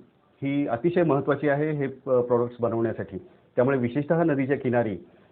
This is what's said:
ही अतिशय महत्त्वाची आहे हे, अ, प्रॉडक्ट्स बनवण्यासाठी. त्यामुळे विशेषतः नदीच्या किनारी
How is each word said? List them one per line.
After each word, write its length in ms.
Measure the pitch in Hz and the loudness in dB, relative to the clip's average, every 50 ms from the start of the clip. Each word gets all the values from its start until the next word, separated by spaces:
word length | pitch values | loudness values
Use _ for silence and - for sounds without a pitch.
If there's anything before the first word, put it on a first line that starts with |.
| - _ _ _ _ _ _ - | -16 _ _ _ _ _ _ -8
ही 260 | 139 139 139 143 143 | -6 -4 -2 -2 -2
अतिशय 360 | - 117 - - 175 175 185 175 | -2 -2 0 0 0 2 2 2
महत्त्वाची 460 | 156 135 143 139 151 143 - 147 147 | 4 2 2 2 0 0 0 0 0
आहे 220 | 139 143 151 156 | 0 0 0 -2
हे, 140 | 151 143 139 | -2 -2 -4
अ, 340 | 135 - - - 135 127 123 | -4 -6 -6 -2 0 2 2
प्रॉडक्ट्स 380 | 120 123 123 120 120 120 - - | 2 4 2 2 0 0 -4 -4
बनवण्यासाठी. 560 | 117 113 117 117 113 117 104 - 101 - 95 92 - - - _ _ _ - | -4 -2 0 0 -2 -2 -2 -4 -8 -10 -10 -12 -12 -14 -20 _ _ _ 0
त्यामुळे 220 | - 123 135 139 | 2 2 2 2
विशेषतः 460 | 131 120 117 120 143 143 147 170 160 170 | 0 0 -2 -2 -2 0 0 2 2 2
नदीच्या 340 | 165 143 135 135 127 143 | 2 2 0 0 0 -2
किनारी 400 | 131 - 127 117 120 117 110 95 82 - - - - _ _ | -2 0 0 2 2 0 0 -4 -8 -10 -16 -20 -20 _ _